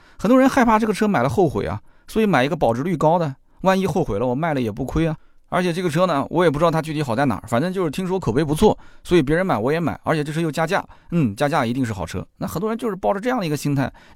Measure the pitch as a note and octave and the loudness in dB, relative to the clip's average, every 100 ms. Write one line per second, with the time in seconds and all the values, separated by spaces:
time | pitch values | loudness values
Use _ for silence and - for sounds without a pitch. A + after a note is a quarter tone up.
0 | - - F#3+ B3+ C4 C4+ A#3+ G#3+ A3 F#3+ | -20 -4 2 6 6 4 4 4 2 0
1 | G#3+ E3+ B2+ G#3 E3 G#2 D#2 G2+ - - | 2 2 2 2 2 0 -4 -6 -10 -20
2 | - G#3+ G#3+ E3+ C#3 C3+ B2 A2+ E3+ D#3 | -6 0 2 2 2 2 0 0 -2 0
3 | D#3 F3 D#3+ C3+ _ - F3+ F#3+ F#3 F3+ | 2 2 0 -6 _ -4 0 2 0 -2
4 | D3 G2+ B2+ B2 E3 C#3 A2+ A2 C3 D#3 | -2 -2 -2 -2 -2 -2 -2 -4 -4 -2
5 | D#3+ D#3 - _ _ D#3+ F3+ E3 F3+ D3 | -2 -4 -12 _ _ -2 -2 -2 -2 0
6 | F#3 C#3+ A#2+ D#3 F3+ C#3+ E3+ D#3+ D#3 D3+ | 2 0 -2 2 2 2 2 0 -2 -4
7 | C3+ A2 C#3+ G2 - A#2 F3 F#3 E3 - | -2 0 0 -2 -2 -2 -2 -2 -4 -4
8 | F#3 F#3+ E3 A#2 D#3 D#3 G#3 - - - | -4 -4 -2 0 0 4 4 2 -4 -20
9 | - F3 C3+ D#3+ F#3+ A#2+ A#2+ D#3+ D#3 E2+ | 0 2 2 0 0 -2 0 -2 -2 -4
10 | - D#3 D3 D#3 E3 D3+ D#3+ F#3 - - | -2 -2 -2 -4 -4 -2 -2 -2 -4 -12
11 | - E3+ B2+ G2 C#3+ D#3 A#2 B2 A#2+ F#2+ | -4 0 0 0 0 0 0 -2 -4 -4
12 | E2 F#2 - _ - - G#3+ A3+ A#3 F#3+ | -6 -8 -10 _ -8 -4 -4 -4 -4 -2
13 | G3+ G3+ A#3+ B3+ E3+ D3 D3 C#3 B2 - | -2 -2 -2 -2 -2 -2 0 0 -2 -6
14 | - | -14